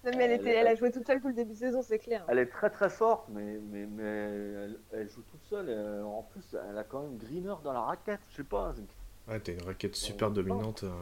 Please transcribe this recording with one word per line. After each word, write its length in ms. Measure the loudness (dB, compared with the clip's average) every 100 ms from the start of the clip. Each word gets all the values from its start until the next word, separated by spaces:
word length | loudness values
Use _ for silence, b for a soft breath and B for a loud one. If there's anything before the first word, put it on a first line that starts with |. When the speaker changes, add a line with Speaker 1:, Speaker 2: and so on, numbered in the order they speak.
Speaker 1:
Non, 60 | 0 4
mais 80 |
elle 80 | 6
Speaker 2:
Elle, 80 | 6
Speaker 1:
était, 100 | 6 8
elle 100 | 8
a 60 |
Speaker 2:
elle, 40 | 8
Speaker 1:
joué 140 | 4
toute 160 | 2 2
seule 140 | 2
tout 80 | 4
le 60 |
début 180 | 0 -2
de 60 | 0
saison, 220 | 0 0
c'est 160 | 2 -2
clair. 240 | 0 -2 4
Speaker 2:
elle 100 | 4
est 80 | 4
très, 240 | 2 0
très 200 | 4 0
forte, 380 | 4 4 4 0
mais, 300 | -8 -6 -8 -8
mais, 160 | -8 -8
mais 160 | -6
elle, 760 | -4 -2 -2 -4 -6 -6 -8 -10 -10
elle 160 | -8 -8
joue 140 | -10 -18
toute 140 | -20
seule. 220 | -8 -6 -4
Euh, 340 | -4 -2 -4
en 180 | -6 -6
plus, 340 | -8 -16 -10 -8 -6
elle 80 | -8
a 60 |
quand 180 | -6 -8
même 160 | -8 -10
Greener 360 | -8 -6 -6 -6
dans 100 | -2
la 100 | -2
raquette, 380 | -2 -2 -4 -6 -8
je 60 | -12
sais 80 |
pas, 280 | -4 -2 -2
c'est 80 | -6 -10 -14 -16 -16 -8
Speaker 3:
Ouais, 60 | -6
t'as 140 | -4
une 100 | -6
raquette 300 | -6 -4 -4
Speaker 2:
Ouais, 40 | -2
Speaker 3:
super 320 | -6 0 2
Speaker 2:
ouais. 60 |
Speaker 3:
dominante, 480 | 2 0 0 -2 -4
euh. 80 | -6 -6